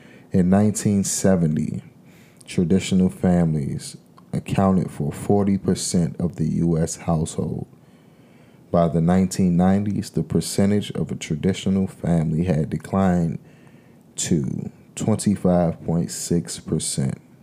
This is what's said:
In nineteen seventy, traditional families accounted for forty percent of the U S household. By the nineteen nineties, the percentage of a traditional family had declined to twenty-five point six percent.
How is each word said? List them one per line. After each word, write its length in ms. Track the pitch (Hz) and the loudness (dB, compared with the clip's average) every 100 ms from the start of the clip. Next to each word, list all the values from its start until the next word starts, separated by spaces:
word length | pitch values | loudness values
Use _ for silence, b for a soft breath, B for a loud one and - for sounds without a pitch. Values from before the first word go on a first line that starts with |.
| B B B | B B B
In 180 | 98 90 | 2 4
nineteen 540 | 98 107 101 107 101 | 4 4 2 2 2
seventy, 800 | 95 - 101 92 80 76 - - - - B B B B - | 0 0 2 2 2 0 -2 -6 -10 -20 B B B B -6
traditional 640 | - 85 95 - 95 92 | -2 2 2 2 2 2
families 880 | - 92 87 82 78 69 - - - - - - | 2 2 4 2 0 -4 -6 -10 -18 -20 -20 -8
accounted 580 | - - - 98 92 - | -8 -2 2 4 2 0
for 200 | - 71 | -4 -6
forty 460 | - - 101 101 95 | -4 0 2 2 0
percent 640 | - 90 - 92 80 - | 0 -2 0 0 0 -2
of 160 | 87 - | -6 -2
the 100 | 78 | -2
U 320 | 82 85 80 | 0 0 0
S 200 | 82 - | -2 -4
household. 680 | - 82 80 - - - - - B B B B B B B B - | -2 -2 -2 -4 -6 -6 -10 -16 B B B B B B B B -2
By 160 | 87 85 | 2 2
the 100 | 85 | 2
nineteen 540 | 82 92 92 - 92 87 | 2 2 2 2 2 4
nineties, 540 | 92 98 104 101 - | 4 2 0 -4 -4
the 140 | - | -4
percentage 680 | - 85 - - 101 104 98 | -2 -2 -2 0 2 2 -2
of 200 | - 82 | -6 -6
a 40 | - | -6
traditional 720 | - 78 90 92 98 95 95 | -6 -2 -2 -2 0 0 0
family 560 | - 82 85 78 78 92 | -4 0 0 2 0 0
had 240 | 76 71 | 0 0
declined 720 | 80 - 95 95 90 82 - B B B B B B - - | -4 -2 0 2 2 0 -4 B B B B B B -18 -10
to 540 | - 82 65 - - - - - | -2 0 0 -6 -10 -14 -20 -6
twenty-five 880 | - 104 - 98 90 87 85 - - | -2 0 0 0 2 2 2 -2 -4
point 240 | 85 - | -2 -4
six 480 | - - 87 - - | -8 -2 -2 -2 -10
percent. 600 | - 80 - - 67 - - - | -6 -4 -4 -4 -4 -6 -14 -14